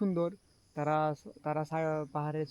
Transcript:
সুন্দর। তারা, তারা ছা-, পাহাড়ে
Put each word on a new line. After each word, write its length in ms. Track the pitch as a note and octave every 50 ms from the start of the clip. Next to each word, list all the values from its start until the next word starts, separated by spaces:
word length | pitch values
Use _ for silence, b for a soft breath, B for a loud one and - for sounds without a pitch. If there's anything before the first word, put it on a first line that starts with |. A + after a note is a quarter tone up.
সুন্দর। 300 | G#3 G3 F3+ E3+ E3+ E3+ G3+ - _ _ _ _ _ _ -
তারা, 220 | D3+ D3 D3+ D3+ D#3 D#3 D#3 D3 - - - - - -
তারা 180 | D3+ D3+ D#3 D3+
ছা-, 400 | - D#3+ D#3+ D#3+ D#3 D#3 D#3 D3+ C#3
পাহাড়ে 280 | - D3+ D3 D3+ D3+ D#3 D3+ -